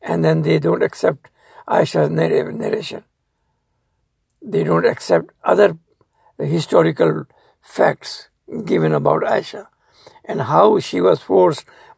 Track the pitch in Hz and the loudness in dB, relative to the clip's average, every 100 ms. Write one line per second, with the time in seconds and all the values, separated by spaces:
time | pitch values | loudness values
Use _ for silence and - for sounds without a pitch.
0 | - 170 160 160 160 160 165 170 - - | -6 0 2 2 2 0 2 0 -2 0
1 | - 147 - _ _ - - 175 165 165 | -2 -2 -8 _ _ -20 -2 0 0 0
2 | 151 160 165 165 - - - 220 - - | 0 0 0 0 -2 -4 -4 -4 -6 -12
3 | - _ _ _ _ _ _ _ _ _ | -16 _ _ _ _ _ _ _ _ _
4 | _ _ _ _ 254 170 165 165 - - | _ _ _ _ -6 -4 0 0 0 -2
5 | - 170 - _ - 180 202 160 _ _ | 0 0 -2 _ 0 4 4 2 _ _
6 | _ _ _ - 147 165 156 180 165 147 | _ _ _ -10 -4 -2 0 2 2 2
7 | 165 160 147 _ _ _ _ - 165 - | 0 0 -8 _ _ _ _ 0 0 0
8 | - - - _ - - - 180 156 - | -8 -16 -18 _ -14 -10 -4 -2 0 0
9 | 143 156 - 110 - 214 - _ _ _ | 0 0 0 -2 -4 -12 -18 _ _ _
10 | - - - - 123 156 208 208 - 180 | -20 -20 -10 -6 0 4 4 4 -2 0
11 | 180 160 - 185 180 147 - - - | 2 0 2 2 2 0 -8 -20 -20